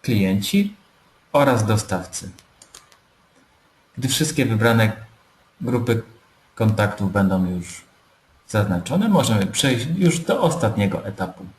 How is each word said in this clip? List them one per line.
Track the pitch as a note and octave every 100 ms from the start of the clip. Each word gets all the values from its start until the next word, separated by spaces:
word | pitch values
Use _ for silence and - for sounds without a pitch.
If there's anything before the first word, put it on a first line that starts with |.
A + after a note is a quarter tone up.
klienci | - G#2+ F#2+ G2+ - G3 G3+ - _ _ _ _ _
oraz | C#3+ C#3 A#2 G#2+
dostawcy. | G#2+ - F#2 F2+ - F2+ - _ _ - - _ _ _ _ _ _ _ _ _ _ _ -
Gdy | B2+
wszystkie | - D3+ - A#2
wybrane | A2 A#2 A2+ G#2+ - - _ _ _ _ _
grupy | A#2 A#2+ A#2 A2+ - - _ _ _
kontaktów | - A2 G2+ G2+ - G2
będą | G2+ G2 F#2+ F2+
już | F2+ E2+ - _ _ _ _ _ _ _
zaznaczone, | A2 G2+ F2+ - F3 A3
możemy | F3+ A#2 G#2+ F#2+
przejść | - C#3 A#2 C3+ F3+
już | F3 -
do | - -
ostatniego | E3 - A2 G#2+ G2 F2+ G2+
etapu. | G2 F2+ - F#2